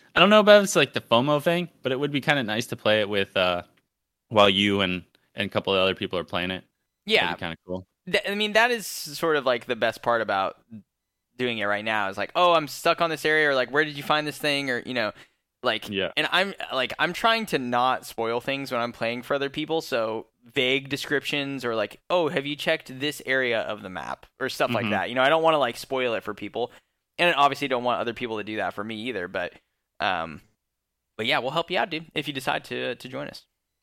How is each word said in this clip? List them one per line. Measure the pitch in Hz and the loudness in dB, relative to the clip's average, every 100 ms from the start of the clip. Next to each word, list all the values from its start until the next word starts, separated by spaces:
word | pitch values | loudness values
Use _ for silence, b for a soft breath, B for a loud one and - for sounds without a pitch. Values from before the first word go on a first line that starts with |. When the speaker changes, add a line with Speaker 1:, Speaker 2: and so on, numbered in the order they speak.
| b | b
Speaker 1:
I | - | 4
don't | 190 | 8
know | 214 | 8
about | 208 208 | 10 8
it's | 196 170 | 8 2
like | 139 | 2
the | 120 | 0
fomo | - 117 143 147 | 4 4 4 2
thing, | 170 170 175 _ | 2 0 -2 _
but | 131 | -4
it | 131 | -2
would | 143 | -2
be | 143 | -2
kinda | 131 147 | 2 0
nice | 107 107 - | 0 -4 -4
to | 143 | -2
play | 107 107 | 2 4
it | 104 | 2
with, | 104 98 101 | 0 0 2
uh, | 90 87 - _ _ _ _ _ - | 2 0 -6 _ _ _ _ _ 0
while | 107 101 | 6 6
you | 98 101 101 | 6 4 2
and, | 95 90 - _ _ - | 0 -2 -8 _ _ -6
and | 98 | -4
a | |
couple | 107 95 | -2 0
of | 95 | 2
other | 95 | 2
people | 90 98 90 | 0 -4 -4
are | |
playing | 82 90 90 | -4 -4 -4
it. | 92 - _ _ _ - | -6 -12 _ _ _ -2
Speaker 2:
Yeah. | 214 98 | 0 0
Speaker 1:
That'd | - | -4
be | |
kinda | 85 82 92 | -8 -10 -10
cool. | 92 - _ 180 | -10 -10 _ -4
Speaker 2:
Th-, | 180 185 | -4 -2
I | |
mean, | 202 214 | -4 0
that | 214 240 | 2 2
is | 240 175 | 0 -6
sort | - 156 143 165 151 | -10 -10 -4 0 2
of, | |
like, | 131 120 117 | 2 0 -2
the | 117 | -2
best | 113 - | -2 0
part | 123 117 | 0 0
about | 104 98 92 - - 110 - _ _ _ _ - | 2 0 0 -6 -18 -20 -20 _ _ _ _ -4
doing | 123 113 | -4 -2
it | |
right | 101 101 | -2 -2
now | 110 110 98 | 0 -2 -2
is, | 98 | -4
like, | 101 | -4
"Oh, | - 180 | 2 4
I'm | 165 147 | 4 0
stuck | - 175 165 | -2 0 0
on | 165 | 0
this | 156 | 0
area," | 151 156 151 | 0 2 2
or, | |
like, | 135 120 | 2 0
"Where | 139 | 0
did | 156 143 | 0 -2
you | |
find | 143 151 151 | -2 0 -2
this | - | -4
thing?" | 151 139 139 | -2 -2 -2
Or, | 120 - | -4 -4
you | |
know, | 127 107 - b b _ - | -2 -2 -6 b b _ -4
like, | 123 110 - | -2 -2 -4
Speaker 1:
Yeah. | 98 90 - | -2 -2 -2
Speaker 2:
and | 156 | 0
I'm, | 175 196 - 85 | 0 -2 -6 -6
like, | 131 123 147 | -4 -4 -2
I'm | 156 | -2
trying | 175 226 226 220 | 0 0 0 0
to | 147 | -4
not | 123 120 127 123 - | 0 2 2 0 -6
spoil | - 113 120 | -6 -4 -4
things | - 135 131 | -4 -6 -4
when | 123 | -4
I'm | 120 | -4
playing | - 113 120 | -4 -4 -4
for | 120 | -2
other | 143 139 | -2 -2
people, | 135 151 160 | -6 -4 -4
so | - 123 110 110 - _ | -2 -2 -2 -4 -10 _
vague | 120 139 127 139 139 | -6 0 2 0 -2
descriptions | 135 - 143 - 147 139 135 | -6 -2 -2 0 -4 -4 -4
or, | 120 | -2
like, | 113 104 - - | -2 -4 -6 -2
"Oh, | 180 156 | 0 0
have | 143 139 | -2 -4
you | 147 | -4
checked | 175 160 - 131 | -2 -2 -4 -6
this | 147 - - | -6 -4 -2
area | 131 127 110 | 0 2 0
of | - 104 | -2 -6
the | 98 | -8
map?" | 90 62 67 - - | -10 -10 -12 -14 -8
or | 127 | -6
stuff | - 135 | -2 0
like | 117 | 0
Speaker 1:
Mm-hmm. | 107 | 0
Speaker 2:
that. | 101 90 | -2 -2
You | 127 | 2
know, | |
I | 131 | 4
don't | 165 | 4
wanna, | 160 156 | 4 2
like, | 123 120 | 0 -2
spoil | - 131 123 | -6 -2 0
it | 107 | -2
for | 107 | -6
people, | 104 104 110 120 b b _ _ - | -10 -8 -6 -8 b b _ _ -2
and | 175 | 0
I | |
obviously | 139 143 135 139 | 4 4 2 -2
don't | 123 | 0
want | 123 101 | 0 0
other | 113 | -2
people | 113 120 110 | -4 -6 -6
to | |
do | 101 107 | -6 -4
that | 90 | -4
for | - | -4
me | 107 110 120 | -8 -8 -6
either, | 104 90 | -6 -4
but, | 95 87 - _ _ _ - | -4 -6 -8 _ _ _ -4
um, | 101 90 82 78 _ _ _ _ _ _ _ - | -2 -2 -4 -10 _ _ _ _ _ _ _ -6
but | 113 | 0
yeah, | 147 | 0
we'll | 123 | 0
help | 160 165 | -2 -2
you | 185 | -2
out, | 226 | -2
dude, | 160 170 | -4 -8
if | 160 143 | -6 -6
you | |
decide | 143 - 151 - | -6 -4 -4 -4
to, | 123 127 | -6 -6
to | 120 127 | -8 -10
join | 131 143 | -10 -10
us. | - _ _ _ _ | -14 _ _ _ _